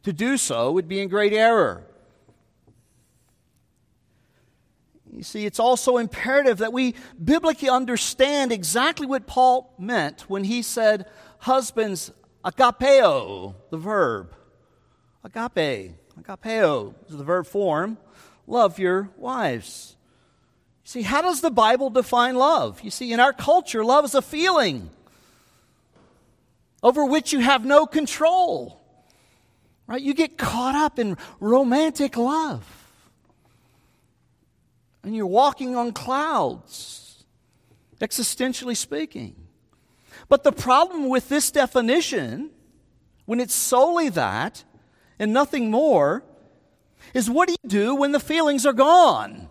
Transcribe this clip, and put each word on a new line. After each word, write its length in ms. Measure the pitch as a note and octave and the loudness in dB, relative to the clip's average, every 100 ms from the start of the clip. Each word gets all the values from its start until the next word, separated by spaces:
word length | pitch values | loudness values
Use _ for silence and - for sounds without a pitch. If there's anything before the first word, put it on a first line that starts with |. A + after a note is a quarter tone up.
To 80 | G3+ | -8
do 240 | D#3 A#3 C4+ | -4 -2 -2
so 360 | - A#2 B2 | -2 -2 0
would 160 | F3 E3 | -2 -4
be 120 | G3 | -6
in 80 | G3 | -4
great 240 | G3+ G#3 | 0 0
error. 520 | G#3+ A3+ A3+ C#3+ F2+ - _ _ _ _ _ _ _ _ _ _ _ _ _ _ _ _ _ _ _ _ _ _ _ _ _ _ _ _ _ _ _ _ | 4 4 4 2 -2 -16 _ _ _ _ _ _ _ _ _ _ _ _ _ _ _ _ _ _ _ _ _ _ _ _ _ _ _ _ _ _ _ _
You 120 | - | -20
see, 240 | - G#3+ G#3 | -14 -8 -8
it's 120 | - | -2
also 380 | A#3 B3+ - B3 | 2 2 2 0
imperative 640 | A#3 - A#3+ C#4 C4+ G3 | -2 -6 -2 2 2 0
that 140 | A3 | -4
we 220 | B3 B3+ - - - | -2 -2 -4 -18 -10
biblically 460 | E3 D#4+ E4 - C4+ | 0 2 2 0 0
understand 840 | B3+ B3 A#3+ - - C4+ C#4+ C4 | 0 0 -4 -4 0 2 2 -2
exactly 540 | A3 D#3+ G#3 C#4+ E4 C#4 | -2 -2 0 0 -2 -4
what 200 | C4+ C4 | -6 -4
Paul 480 | - B3+ B3+ - - | 2 2 2 -2 -14
meant 500 | F#3+ A#3 D3 - - | -4 -2 -4 -8 -10
when 140 | G3 | -6
he 180 | G3 A#3+ | -4 -4
said, 480 | A3 - A3 G#3+ F#3+ - - _ | -6 0 0 0 -4 -20 -20 _
"Husbands, 720 | - C4 A#3+ A3+ A3 F#3 - _ _ _ | 0 0 0 -4 -4 -6 -10 _ _ _
agapeo," 1080 | F3+ - B3 A#3+ C4 C#4 G#3 C#3 F#2 G2 F#2+ F#2+ _ | -12 2 2 4 4 6 6 2 -4 -10 -12 -16 _
the 60 | D#3+ | -12
verb. 580 | F3+ G#3 D3 A2 E2+ - _ _ _ _ _ _ _ _ | -6 -2 0 -2 -10 -20 _ _ _ _ _ _ _ _
Agape, 720 | - A3+ A#3 F#3+ D3+ A2+ F#2 E2 _ - | -16 -10 -6 -2 -2 -4 -10 -20 _ -20
agapeo 760 | - F#3+ A3+ A3 F3+ C3+ G2+ - _ | -20 -14 -6 0 2 0 -6 -16 _
is 80 | D3+ | -14
the 80 | |
verb 220 | C#3 F3+ E3+ | -4 -4 -2
form. 520 | G3+ F#3+ D3+ F#3+ A3 _ _ - _ - | -4 -2 -2 -4 -8 _ _ -20 _ -6
"Love 320 | B3 G#3 E3 | 2 2 2
your 320 | F#3 F#3 G3+ - | -2 0 -4 -12
wives." 800 | B3 C4 F3+ A#2 - - - _ _ _ _ _ _ _ _ _ | -8 -4 -4 -4 -10 -20 -20 _ _ _ _ _ _ _ _ _
See, 180 | - B3 | -16 -10
how 180 | G3 C#4 | -2 0
does 200 | F4+ D4+ | 0 0
the 80 | E4 | 0
Bible 400 | A#3 A3 B3 C4+ | 4 4 4 2
define 460 | A#3+ B3 A#3+ A#3+ B3+ | -2 0 2 2 2
love? 440 | C#4 G3 A#2+ F#2+ | 2 2 -2 -8
You 80 | G#3 | -14
see, 220 | - B3 | -12 -6
in 80 | A#3 | 2
our 120 | C4 | 2
culture, 520 | C4+ - F4 - A3+ | 2 2 2 2 -4
love 220 | A3 C#4 C#4+ | 2 4 4
is 80 | |
a 80 | C4+ | -2
feeling 680 | - D4+ F4+ F4 G#3+ B2+ E2+ _ _ _ _ _ _ _ _ _ _ _ _ _ _ _ _ _ _ _ | -2 -2 2 2 0 -4 -14 _ _ _ _ _ _ _ _ _ _ _ _ _ _ _ _ _ _ _
over 220 | A#3+ C4+ | 0 2
which 280 | C#4+ D4+ - | 0 0 0
you 80 | D4 | 0
have 240 | A#3+ C4+ | 2 2
no 220 | A#3 C#4+ D4+ | 4 2 4
control. 960 | D#4 D4 - D#4 F#4 F4 - A#3 - _ _ _ _ _ _ _ _ _ _ - | -2 -4 0 2 2 0 -2 -8 -18 _ _ _ _ _ _ _ _ _ _ -12
Right? 160 | B3 | -6
You 100 | C#4 | -4
get 240 | C#4+ D#4 - | 0 -2 -2
caught 380 | - A#3 B3 | -6 -2 -2
up 240 | C#4 D4+ - | 0 0 0
in 180 | A3 F3 - - | -4 -4 -12 -8
romantic 760 | G#3 B3 C4 C4 D#4+ - C#4 A#3+ | 2 2 4 2 0 0 -4 0
love. 580 | A#3+ D#4 D#4 C3+ - - _ _ _ _ _ _ _ _ _ _ _ _ _ _ _ _ _ _ _ _ _ _ | -2 0 -2 -8 -12 -20 _ _ _ _ _ _ _ _ _ _ _ _ _ _ _ _ _ _ _ _ _ _
And 140 | G3 A3 | -10 -6
you're 100 | F#3+ | 0
walking 500 | G3+ C#4 C4+ C4 B3 | 4 2 2 -6 -4
on 160 | A#3+ | -4
clouds, 1300 | G#3+ - C4 D#4 C4+ D3+ - - - - - - _ _ _ _ _ _ _ _ _ | -6 -6 -4 -2 0 -2 -4 -16 -20 -18 -20 -20 _ _ _ _ _ _ _ _ _
existentially 800 | G#3+ - A#3 - C4 B3 B3 A#3 | -8 -6 -6 -4 -4 -4 -6 -6
speaking. 720 | - D4 D#4 - G#2+ - E2 _ _ _ _ _ _ - - | -6 -8 -8 -10 -16 -18 -20 _ _ _ _ _ _ -20 0
But 140 | C#4 | 2
the 100 | C#4+ | 2
problem 560 | - B3+ C4 F4+ F4 C4+ | 0 2 4 4 0 -2
with 220 | B3+ - | -2 0
this 200 | D4 - | -2 0
definition, 1000 | D4 B3+ B3+ A#3 D4+ D#4 A#3 B2 C3 D#4 _ _ _ _ _ _ _ | 0 0 0 2 0 0 -6 -6 -10 -12 _ _ _ _ _ _ _
when 160 | - A#3 | -8 -6
it's 140 | B3 | -4
solely 560 | - - B3 D4+ E4+ D4+ | -4 0 2 4 2 0
that 540 | E3+ A2 G#2 E3+ - _ _ _ _ _ _ | -2 -2 -4 -8 -10 _ _ _ _ _ _
and 140 | G#3+ | -2
nothing 380 | A#3 C#4+ C#4+ A3+ | 0 0 -2 -2
more, 520 | A3 D#4 G3+ C#3+ G#3 - _ _ _ _ _ _ _ - | 0 2 4 2 -2 -8 _ _ _ _ _ _ _ -6
is 160 | B3+ A3 | -4 -2
what 180 | C4 F#4 | 0 0
do 60 | F4 | -2
you 60 | B3 | -2
do 260 | G3+ G#3+ | -2 0
when 180 | C#4 C#4+ | 0 0
the 80 | C#4+ | 0
feelings 460 | - D#4+ D#4 C#4 C4+ | 0 0 2 2 0
are 80 | |
gone? 720 | A#3+ C#4 F4+ D#4 C3 G2+ - E2+ | 2 6 8 8 4 -6 -12 -20